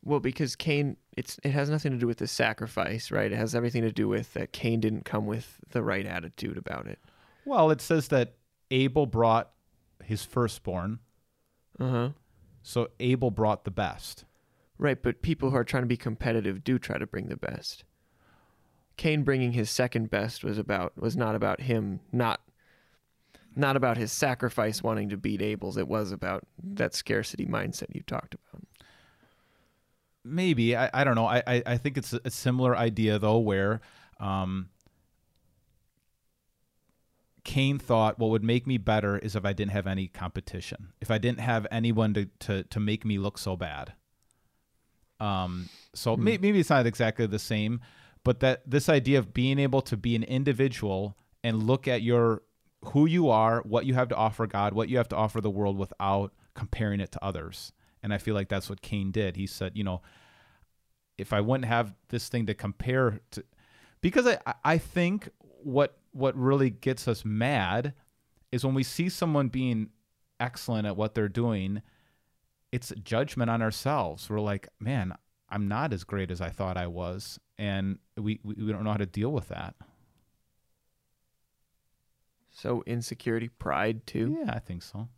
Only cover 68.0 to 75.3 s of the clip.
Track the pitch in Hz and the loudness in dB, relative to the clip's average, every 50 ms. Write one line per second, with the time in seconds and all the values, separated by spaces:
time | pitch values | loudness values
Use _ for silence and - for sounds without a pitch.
68 | _ _ _ _ _ _ _ _ _ _ - 123 127 135 135 135 131 123 - - | _ _ _ _ _ _ _ _ _ _ -4 0 0 2 2 2 0 0 0 0
69 | 170 185 185 - 180 165 151 143 139 123 127 127 127 127 120 110 107 107 _ _ | 0 0 0 0 0 2 2 2 2 2 0 0 0 0 0 0 -2 -4 _ _
70 | _ _ _ _ _ _ _ _ 117 123 120 - - - 117 110 104 104 98 92 | _ _ _ _ _ _ _ _ -4 -4 -4 -8 -4 -2 -2 0 0 -2 0 0
71 | 107 107 - 117 107 104 95 120 117 120 110 101 95 95 98 104 - _ _ _ | -2 -2 0 0 0 0 0 0 0 0 0 0 -2 -2 -4 -6 -8 _ _ _
72 | _ _ _ _ _ _ _ _ _ _ _ _ _ _ - 123 - - - 107 | _ _ _ _ _ _ _ _ _ _ _ _ _ _ -6 -6 -6 -6 -12 -12
73 | 98 - 113 113 139 147 - 127 120 117 113 117 113 110 107 - - 135 147 143 | -6 -2 0 0 0 0 0 -2 0 0 0 0 0 -2 -2 -2 -2 0 0 2
74 | 104 82 76 - - - 107 107 107 104 101 98 - - _ _ 107 110 139 127 | 0 -2 -4 -8 -8 -4 -4 -2 0 -2 -2 -4 -6 -12 _ _ -4 -2 -2 0
75 | 95 92 - - _ _ | -2 -4 -6 -10 _ _